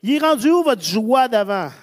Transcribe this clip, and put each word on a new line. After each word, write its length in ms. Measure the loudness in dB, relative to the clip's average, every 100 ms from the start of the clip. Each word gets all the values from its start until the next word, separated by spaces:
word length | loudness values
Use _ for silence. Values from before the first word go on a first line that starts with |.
Il 100 | -2
est 60 | 0
rendu 300 | 2 2 2
où 140 | 2
votre 180 | 2 -2
joie 460 | -2 -4 0 0 2
d'avant ? 420 | 0 -2 -4 -6 -12